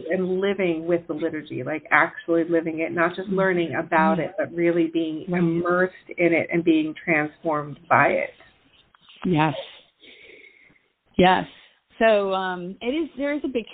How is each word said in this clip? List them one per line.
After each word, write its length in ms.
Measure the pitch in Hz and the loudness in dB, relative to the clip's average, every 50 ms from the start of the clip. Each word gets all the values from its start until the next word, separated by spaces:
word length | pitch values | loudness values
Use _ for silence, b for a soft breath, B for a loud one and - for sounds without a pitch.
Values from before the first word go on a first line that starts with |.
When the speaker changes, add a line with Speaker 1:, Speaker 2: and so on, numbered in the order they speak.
| - - | -4 -4
Speaker 1:
and 300 | 175 185 185 180 185 185 | -2 -2 -2 -2 -2 0
living 460 | 196 202 196 196 190 175 165 160 165 | 0 0 0 0 0 0 0 -2 -2
with 200 | 170 175 170 170 - | 0 -2 -2 -2 -4
the 60 | 156 | -6
liturgy, 480 | 151 165 160 156 156 147 - 135 127 127 | -4 -4 -4 -6 -6 -10 -10 -8 -8 -6
like, 220 | 139 156 151 - - | -6 -8 -8 -4 0
actually 540 | - 147 160 165 - - - - 165 170 165 | 2 2 2 2 -2 -6 -4 0 0 0 2
living 360 | 170 170 165 160 165 160 156 | 2 0 0 0 -2 -4 -4
it, 120 | 165 165 170 | -4 -4 0
not 220 | 175 165 175 175 | 0 0 0 -2
just 120 | 190 190 214 | -4 -6 -2
learning 460 | 185 190 190 190 180 175 170 151 123 | 0 0 2 2 2 0 -2 -2 -4
about 440 | 113 - 165 170 160 160 160 - 170 | -6 -4 0 2 2 4 4 2 0
Speaker 2:
Right. 100 | 147 - | -2 -4
Speaker 1:
it, 40 | - - | -4 -4
but 140 | 147 131 165 | -6 -4 -2
really 320 | 170 170 170 170 175 165 160 | 0 2 2 2 2 0 0
being 360 | 165 165 165 160 156 156 - 185 | 0 -2 -4 -4 -4 -6 -6 -4
Speaker 2:
Right. 120 | 175 180 175 | -2 0 2
Speaker 1:
immersed 520 | 165 165 170 175 175 180 180 185 185 - - - - - | 2 2 0 0 0 2 2 2 0 -2 -6 -18 -12 -4
in 160 | - 175 165 165 | 0 2 2 2
it 160 | 156 - - - | 2 0 0 -2
and 120 | 175 170 | 0 2
being 300 | 170 160 156 156 156 151 - - | 4 4 2 2 -2 -6 -6 -2
transformed 760 | 185 165 151 151 151 - _ - 165 151 147 147 147 139 - - - | 0 0 0 0 -2 -6 _ -6 -4 -2 -4 -4 -6 -10 -10 -2 2
by 200 | 131 120 143 165 | 4 4 4 4
it. 220 | - - - - - - - - _ _ _ _ _ _ _ _ _ _ _ - - - - | 2 0 -2 -6 -8 -14 -20 -20 _ _ _ _ _ _ _ _ _ _ _ -20 -14 -6 -2
Speaker 2:
Yes. 300 | 185 175 147 156 156 - - - - - - - _ _ _ B B B B B B B B B B B B B B B B B B _ _ _ _ _ | 0 2 2 2 2 0 -4 -8 -14 -16 -20 -20 _ _ _ B B B B B B B B B B B B B B B B B B _ _ _ _ _
Yes. 300 | - 180 185 185 185 175 - - - - _ _ _ _ _ _ - | 4 6 6 6 4 0 -4 -10 -20 -20 _ _ _ _ _ _ 2
So, 340 | 233 226 214 202 196 190 190 | 4 4 4 4 2 2 0
um, 440 | 190 190 185 180 180 175 180 190 - | -2 -2 -4 -4 -6 -8 -10 -10 -8
it 140 | 220 240 277 | -6 -4 -2
is, 140 | 320 330 262 - | -2 -4 -6 -6
there 160 | - 285 285 294 | -6 -4 -4 -4
is 60 | 294 294 | -4 -4
a 40 | 277 | -4
big 160 | 254 240 214 - | -4 -6 -6 -6